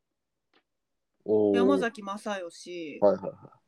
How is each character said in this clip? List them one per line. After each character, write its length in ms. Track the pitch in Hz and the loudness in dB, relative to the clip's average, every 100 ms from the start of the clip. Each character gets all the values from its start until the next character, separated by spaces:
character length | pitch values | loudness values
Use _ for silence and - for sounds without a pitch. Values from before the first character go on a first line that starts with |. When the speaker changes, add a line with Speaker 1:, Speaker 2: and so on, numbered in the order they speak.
| _ _ _ _ _ _ _ _ _ _ _ _ | _ _ _ _ _ _ _ _ _ _ _ _
Speaker 1:
お 300 | - 107 104 | 0 2 4
ー。 20 | - | 4
Speaker 2:
山 240 | 262 277 | 4 2
崎 240 | 233 226 | 0 -6
正 360 | 202 208 214 196 | -10 -10 -8 -8
義、 600 | 175 - 175 175 156 - | -10 -16 -14 -12 -12 0
Speaker 1:
は 120 | 202 | 2
い 20 | 196 | 2
は 40 | |
い 40 | |
は 60 | 185 | -4
い。 40 | - - _ | -12 -18 _